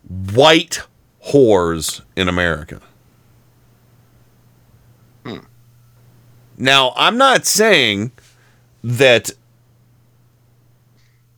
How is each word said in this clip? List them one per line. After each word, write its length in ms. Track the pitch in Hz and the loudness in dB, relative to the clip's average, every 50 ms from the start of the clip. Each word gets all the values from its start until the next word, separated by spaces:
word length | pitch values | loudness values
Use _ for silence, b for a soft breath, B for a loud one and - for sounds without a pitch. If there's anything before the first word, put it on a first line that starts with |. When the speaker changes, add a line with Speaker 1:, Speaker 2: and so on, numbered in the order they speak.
| _ - 90 95 95 98 | _ -16 -14 -12 -10 -4
Speaker 1:
white 500 | 101 120 143 160 160 165 170 - - - - _ _ _ _ _ _ _ - - | 0 2 4 4 4 2 0 -4 -12 -14 -16 _ _ _ _ _ _ _ -8 0
whores 720 | - 143 131 110 104 92 87 85 82 80 78 - - - - _ - | 2 2 4 4 4 2 2 0 -4 -6 -8 -10 -12 -12 -16 _ -6
in 120 | 90 92 90 | -4 -4 -2
America. 520 | 90 90 90 85 80 76 73 - - - _ _ _ _ _ _ _ _ _ _ _ _ _ _ _ _ _ _ _ _ _ _ _ _ _ _ _ _ _ _ _ _ _ _ _ _ _ _ _ _ _ _ _ _ _ _ _ _ - | -2 -2 -2 -4 -4 -6 -10 -16 -20 -20 _ _ _ _ _ _ _ _ _ _ _ _ _ _ _ _ _ _ _ _ _ _ _ _ _ _ _ _ _ _ _ _ _ _ _ _ _ _ _ _ _ _ _ _ _ _ _ _ -18
Speaker 2:
Hmm. 120 | 123 104 69 - _ _ _ _ _ _ _ _ _ _ _ _ _ _ _ _ _ _ _ _ _ _ | -18 -18 -18 -20 _ _ _ _ _ _ _ _ _ _ _ _ _ _ _ _ _ _ _ _ _ _
Speaker 1:
Now, 380 | - 120 131 139 139 131 127 - | -4 -2 0 2 2 2 0 0
I'm 220 | 127 147 175 214 240 | 0 0 0 2 2
not 260 | 269 269 240 175 - | 2 2 2 0 0
saying 680 | - - - 220 226 196 151 127 110 104 98 107 127 _ b b b b b b b b b b b b _ | -2 -2 0 2 2 2 2 2 0 -2 -4 -6 -8 _ b b b b b b b b b b b b _
that 480 | - 117 120 117 139 131 120 110 - - - _ _ _ _ _ _ _ _ _ _ _ _ _ _ _ _ _ _ _ _ _ _ _ _ _ _ _ _ _ _ _ _ _ _ _ _ _ _ _ _ | -8 -6 -2 2 4 4 4 2 0 -6 -16 _ _ _ _ _ _ _ _ _ _ _ _ _ _ _ _ _ _ _ _ _ _ _ _ _ _ _ _ _ _ _ _ _ _ _ _ _ _ _ _